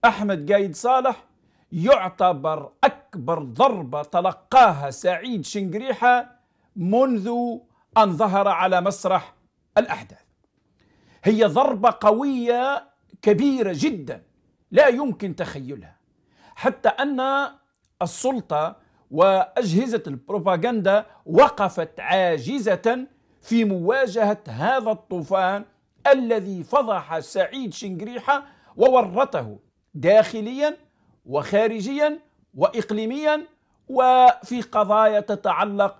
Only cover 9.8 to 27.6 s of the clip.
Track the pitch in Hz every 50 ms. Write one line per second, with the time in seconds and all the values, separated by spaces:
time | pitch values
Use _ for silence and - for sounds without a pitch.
9.8 | 240 247 - - 117 98 - _ _ _ _ _ _ _ _ _ _ _ _ _
10.8 | _ _ _ _ _ _ _ _ _ 180 220 214 226 202 147 226 269 285 269 196
11.8 | 202 240 220 - - 214 214 226 277 285 269 254 240 240 240 240 254 269 277 -
12.8 | - _ _ _ _ _ _ - - 208 214 165 247 285 269 262 226 196 180 147
13.8 | 131 311 269 190 143 123 139 107 _ _ _ _ _ _ _ _ _ _ - 196
14.8 | 302 285 247 240 294 269 196 - 208 196 156 - 175 - - 143 135 123 143 120
15.8 | 90 78 _ _ _ _ _ _ _ _ _ _ _ _ _ - - 262 254 -
16.8 | _ 220 - - 269 285 285 254 262 269 269 277 285 269 - _ _ _ _ _
17.8 | _ _ _ _ 180 170 - - - 247 269 247 - _ 156 147 151 170 - _
18.8 | _ _ _ _ _ _ 127 147 175 196 190 190 185 - - - 254 202 165 185
19.8 | 247 262 226 226 - - 139 127 _ _ 190 208 160 196 185 170 160 233 247 220
20.8 | 185 190 196 208 214 _ _ _ _ - 190 175 277 - - - 208 185 - -
21.8 | 165 156 - - - 123 175 190 185 175 170 151 127 143 247 285 214 214 190 175
22.8 | - 226 240 254 254 - _ _ _ _ _ _ _ - 226 233 226 208 196 180
23.8 | 165 180 240 269 269 240 190 233 220 208 214 208 - - 113 113 151 214 254 262
24.8 | 226 220 220 - - _ 185 180 156 139 196 190 190 180 196 202 220 _ _ _
25.8 | _ _ _ _ _ 277 277 269 254 226 226 220 190 190 196 180 160 - - 285
26.8 | 269 226 208 180 147 143 165 160 143 - - 190 185 - 214 269